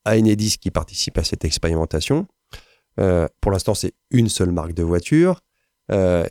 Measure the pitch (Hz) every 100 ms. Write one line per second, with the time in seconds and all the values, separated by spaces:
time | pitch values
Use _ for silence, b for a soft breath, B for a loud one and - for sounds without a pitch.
0 | 107 113 110 104 107 - 95 - - -
1 | - - - - 80 - 82 82 80 -
2 | - 147 196 _ B B B B B -
3 | 95 87 78 - 104 95 - 101 90 -
4 | _ 123 110 - 90 87 80 85 85 87
5 | - 151 180 175 _ _ _ _ - 101
6 | 92 87 -